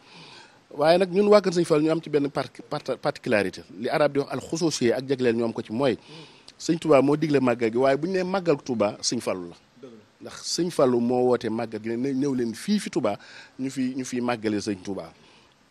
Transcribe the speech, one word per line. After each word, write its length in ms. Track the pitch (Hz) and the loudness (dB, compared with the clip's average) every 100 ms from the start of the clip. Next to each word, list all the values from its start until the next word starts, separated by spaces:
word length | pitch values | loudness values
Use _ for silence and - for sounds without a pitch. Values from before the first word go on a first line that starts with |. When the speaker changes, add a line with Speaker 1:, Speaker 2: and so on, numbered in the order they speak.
| - - - - - _ _ | -18 -20 -20 -20 -20 _ _
Speaker 1:
Waaye 260 | - 151 180 | 0 4 4
nag 140 | 190 | 4
ñun 140 | 180 208 | 2 6
waa 140 | 208 | 6
Kër 120 | 185 | 6
Sëñ 120 | 175 165 | 0 2
Fall 160 | 151 | 2
ñu 80 | 156 | 2
am 100 | 160 | 0
ci 80 | 160 | 0
benn 200 | 147 143 | -2 0
par-, 200 | 143 127 - - | -4 -6 -10 -10
parta-, 280 | 147 - 123 | -8 -6 -4
particularité. 640 | 151 - 131 107 95 87 - 90 | -4 -4 0 2 2 -4 -16 -10
Li 80 | 120 | -4
arab 240 | 156 147 | 2 2
di 60 | 139 | 2
wax 100 | 139 | -2
al 80 | 135 | -6
xusuusiyya 560 | - 165 165 - 120 110 | -6 -2 -2 2 2 0
ak 100 | 131 | -2
jagleel 280 | 135 127 113 | 0 2 2
ñu 80 | 117 | -2
am 80 | |
ko 80 | 113 | -4
ci 100 | - | -8
mooy, 260 | 110 135 98 - 156 - - - - | -2 0 0 -6 -20 -20 -20 -20 -10
Sëñ 200 | - 165 | -4 -2
Tuubaa 220 | 160 139 | 4 6
moo 140 | 135 151 | 6 2
digle 220 | 156 143 | 2 2
màggal 320 | 127 120 113 | 2 2 0
gi, 60 | 117 | 2
waaye 200 | 135 139 | 2 2
bu 100 | 170 | 0
ñu 60 | |
nee 100 | 190 | -2
màggal 340 | 185 190 170 143 | -2 -2 0 -2
Tuubaa, 340 | - 117 104 135 | -2 0 0 -2
Sëñ 180 | - 123 | -4 -4
Fallu 280 | 117 95 87 | -4 -6 -8
la. 60 | 85 _ _ | -16 _ _
Speaker 2:
Dëgg 100 | 127 | -20
la. 120 | 110 104 _ | -20 _ _
Speaker 1:
Ndax 140 | 113 - - - | -18 -14 -8 -4
Sëñ 160 | 175 | -2
Fallu 280 | 165 131 120 | 2 4 4
moo 280 | 120 127 123 | 2 2 2
woote 200 | 120 113 | 2 0
màggal 320 | 113 113 107 | -4 -6 -6
gi 60 | 113 117 | -6 -4
ne 140 | 139 | -2
ñëw 200 | 131 143 127 | -2 -2 -2
leen 180 | 113 107 | -2 -4
fii 240 | - 208 | -2 -2
fi 100 | 208 | -2
Tuubaa, 280 | 170 110 101 - - - - | -2 -2 -4 -10 -20 -20 -10
ñu 100 | 135 | -8
fi, 240 | 131 127 131 | -4 -4 -4
ñu 80 | 127 | -6
fi 140 | 123 | -4
màggale 360 | 123 117 107 104 | -2 -2 -2 -2
Sëñ 220 | 107 98 | -2 -6
Tuubaa. 280 | 101 95 82 - - - _ _ _ | -6 -10 -10 -18 -20 -20 _ _ _